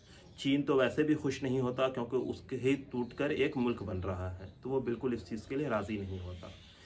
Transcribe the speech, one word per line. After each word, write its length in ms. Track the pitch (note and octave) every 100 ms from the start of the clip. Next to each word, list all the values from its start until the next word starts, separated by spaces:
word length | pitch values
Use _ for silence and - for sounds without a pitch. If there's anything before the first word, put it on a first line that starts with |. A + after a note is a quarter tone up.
| - - - -
चीन 240 | C#3 C#3+
तो 120 | C#3+
वैसे 280 | C3+ B2 -
भी 120 | D3+
खुश 280 | D3+ C#3+ C3
नहीं 160 | C3 C3
होता 280 | B2 B2 C3
क्योंकि 280 | - A#2 C3
उसके 400 | B2 A#2 - B2+
ही 180 | B2+ C#3 -
टूटकर 400 | B2 A#2+ - C#3+
एक 240 | - C#3+ D3
मुल्क 260 | A#2+ A#2
बन 140 | F#2+ F#2
रहा 320 | F#2+ F#2 F#2
है, 220 | F#2 G2 -
तो 80 | B2+
वो 100 | C3+
बिल्कुल 340 | A#2+ A#2 B2+
इस 140 | A#2 -
चीज़ 200 | A2 -
के 80 | C#3
लिए 120 | A#2+
राज़ी 300 | G#2+ G2+ G#2+
नहीं 220 | F#2 F#2
होता। 300 | F2+ F2 - - - -